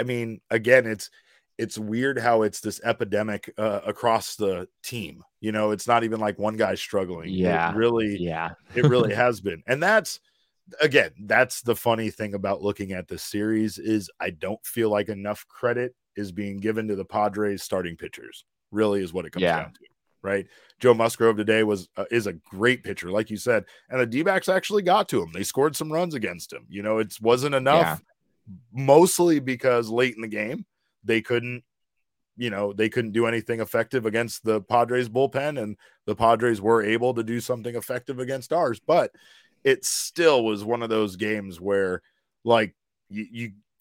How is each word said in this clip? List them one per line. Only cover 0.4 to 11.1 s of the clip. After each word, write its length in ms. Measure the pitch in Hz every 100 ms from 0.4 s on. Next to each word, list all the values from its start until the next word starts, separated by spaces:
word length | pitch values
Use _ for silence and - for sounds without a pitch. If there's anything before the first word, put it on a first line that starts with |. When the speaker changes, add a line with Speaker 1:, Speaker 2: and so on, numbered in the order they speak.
| -
Speaker 1:
again, 340 | 113 113 131
it's, 240 | 113 107 - _ _ _ _ -
it's 180 | 113 -
weird 400 | 107 113 135 127
how 240 | 117 117
it's 180 | 107 -
this 200 | 110 -
epidemic, 680 | 117 117 110 104 107 101 - -
uh, 220 | 110 101 104
across 480 | - 120 113 - -
the 300 | 101 90 92 _
team. 400 | - 120 82 80 - _
You 120 | 107
know, 180 | 107 107
it's 140 | 104 -
not 180 | 120
even 140 | 113 110
like 200 | 107 101
one 180 | 104 110
guy's 240 | 101 95
struggling. 480 | - 101 92 85 82
It 60 | 92
Speaker 2:
Yeah. 340 | 90 82 85 104
Speaker 1:
really, 400 | 117 117 107 101
Speaker 2:
Yeah. 360 | 87 80 82 - _
Speaker 1:
it 100 | 113
really 300 | 147 123 110
Speaker 2:
<laughs> 100 | 104
Speaker 1:
has 160 | 123 107
been. 220 | 95 80 -
And 160 | 135
that's, 380 | 180 220 165 - _ _ _ _ _ -
again, 300 | 151 135 87